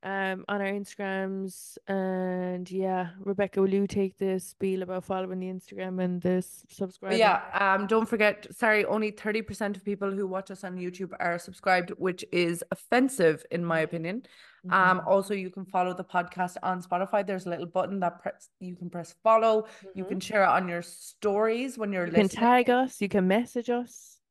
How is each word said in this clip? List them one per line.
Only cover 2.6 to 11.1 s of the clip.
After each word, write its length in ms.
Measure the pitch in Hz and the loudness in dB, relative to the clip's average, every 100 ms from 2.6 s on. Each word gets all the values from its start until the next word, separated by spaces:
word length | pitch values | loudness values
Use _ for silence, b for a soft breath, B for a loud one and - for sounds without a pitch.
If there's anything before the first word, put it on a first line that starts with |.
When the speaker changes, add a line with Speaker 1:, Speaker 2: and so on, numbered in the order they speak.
| 180 | -6
Speaker 1:
yeah, 400 | 185 190 185 180 185 | -2 0 0 -4 -8
Rebecca, 380 | 196 196 196 - | -6 -2 0 2
will 140 | 196 | 2
you 140 | 196 202 | 4 0
take 320 | 202 196 _ | 0 -2 _
the 200 | 190 190 | -2 -2
spiel 440 | 185 - 196 190 | -6 -6 -2 -2
about 200 | 185 185 | -4 -6
following 360 | 180 190 185 185 | -4 -4 -4 -6
the 80 | 185 | -6
Instagram 520 | 185 - 196 185 185 | -10 -12 -10 -6 -2
and 220 | 180 180 | -2 0
the 160 | 180 180 | 0 0
s-, 260 | 180 - _ | -2 -14 _
Speaker 2:
But 60 | - | -10
Speaker 1:
subscribing? 420 | 190 - 190 226 | -8 -8 -2 4
Speaker 2:
yeah, 240 | 214 180 - 185 | 4 4 0 0
um, 280 | 196 196 202 | 2 2 2
don't 180 | 226 226 | 2 2
forget, 380 | 226 208 202 - - | 2 2 2 -10 -2
sorry, 300 | 220 214 202 | 2 4 4
only 240 | 214 214 | 0 -2
thirty 320 | 208 214 214 | -4 -4 -2
percent 360 | 220 202 208 196 | -4 -4 -4 -4
of 60 | |
people 280 | 202 202 196 | -6 -4 -2
who 160 | 190 196 | -2 -4
watch 240 | 185 190 | -4 -8
us 120 | 190 | -12
on 140 | 190 180 | -10 -8
YouTube 340 | 180 180 185 | -8 -8 -10